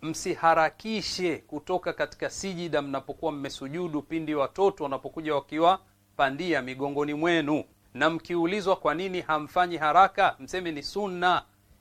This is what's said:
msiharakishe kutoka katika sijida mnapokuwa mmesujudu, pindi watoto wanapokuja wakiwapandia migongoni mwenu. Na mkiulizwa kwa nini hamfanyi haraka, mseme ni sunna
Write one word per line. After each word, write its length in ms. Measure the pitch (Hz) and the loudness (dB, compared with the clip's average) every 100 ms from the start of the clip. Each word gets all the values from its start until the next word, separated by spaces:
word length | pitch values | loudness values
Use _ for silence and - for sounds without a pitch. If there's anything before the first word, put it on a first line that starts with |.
msiharakishe 1400 | 156 160 190 165 165 165 156 - 220 220 - - 180 135 | -8 -6 -4 2 4 6 4 0 -6 -4 -4 -2 -2 -4
kutoka 560 | - 147 - 185 180 | -6 -10 -4 -4 -2
katika 360 | - 147 - 143 | -4 -4 -4 -8
sijida 520 | - 196 175 175 147 | -6 -8 -6 -2 -2
mnapokuwa 500 | 143 135 - 135 160 | -2 -4 -6 -6 -6
mmesujudu, 720 | 147 139 - 135 156 175 151 | -4 -8 -10 -8 -6 -4 -4
pindi 340 | 143 165 156 151 | -4 -6 -2 -2
watoto 480 | 131 - 196 190 | -2 2 2 2
wanapokuja 520 | 143 135 139 - 156 147 | -4 -4 -6 -8 -2 -2
wakiwapandia 1300 | - 151 165 190 _ _ _ - 135 139 180 151 | -2 2 4 4 _ _ _ 0 0 0 -2 -2
migongoni 520 | 127 131 139 143 147 | -2 -4 -4 -2 -2
mwenu. 500 | 147 165 170 147 147 - _ _ | 0 2 2 2 0 -2 _ _
Na 160 | 127 151 | 0 0
mkiulizwa 640 | 165 - 175 170 208 185 185 | 0 -4 -2 0 0 0 2
kwa 180 | 151 156 | 2 0
nini 260 | 190 180 | -2 -4
hamfanyi 560 | - 156 147 180 175 165 | -2 -2 -2 0 0 0
haraka, 580 | 151 156 190 - 190 - | 4 6 6 6 2 0
mseme 320 | 131 185 175 | -8 -8 -6
ni 120 | 147 | -6
sunna 600 | 135 196 208 180 180 170 - _ _ _ | -8 -6 -4 0 2 2 -2 _ _ _